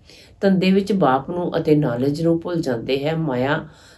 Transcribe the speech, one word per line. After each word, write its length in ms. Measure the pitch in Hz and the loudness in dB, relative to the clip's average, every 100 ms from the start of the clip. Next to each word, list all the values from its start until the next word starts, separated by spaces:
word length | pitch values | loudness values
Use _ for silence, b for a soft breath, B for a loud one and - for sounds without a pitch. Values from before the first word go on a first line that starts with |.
| B B B - | B B B -2
ਧੰਦੇ 300 | 196 185 185 | 2 2 4
ਵਿੱਚ 220 | 190 196 | 2 2
ਬਾਪ 360 | 196 143 131 139 | 0 2 2 -2
ਨੂੰ 280 | 175 170 165 | -6 -4 -2
ਅਤੇ 180 | 160 151 | 2 2
ਨੌਲੇਜ 460 | 143 120 135 147 | 2 0 -2 0
ਨੂੰ 180 | 165 165 | 0 0
ਭੁੱਲ 220 | 180 170 | -2 -4
ਜਾਂਦੇ 440 | 135 117 110 135 143 | -4 -4 -2 -2 -2
ਹੈ। 100 | 165 | -2
ਮਾਇਆ 520 | 156 123 135 156 156 B B | -2 -2 0 -2 -4 B B